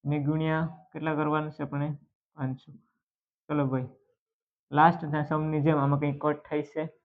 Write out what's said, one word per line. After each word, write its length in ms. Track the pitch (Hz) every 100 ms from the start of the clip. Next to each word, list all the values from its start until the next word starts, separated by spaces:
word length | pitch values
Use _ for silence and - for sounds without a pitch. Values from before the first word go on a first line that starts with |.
ને 140 | 143 147
ગુણ્યા 680 | 143 156 160 156 160 - -
કેટલા 220 | 156 156
કરવાના 360 | 156 151 151 151
છે 120 | 147
આપણે? 360 | 143 143 147 143 _ _ _
પાંચસો. 380 | 156 131 135 - 139 _ _ _ _ _ _ _
ચલો 180 | 147 139
ભાઈ, 220 | 131 127 - _ _ _ _ _ _ _
લાસ્ટના 500 | 139 165 175 165 151
સમની 380 | 147 156 156 156
જેમ 180 | 147 151
આમાં 220 | 139 143
કંઈ 180 | 147 143
કટ 260 | 151 151 -
થાય 140 | 151
છે? 240 | 151 156 156 _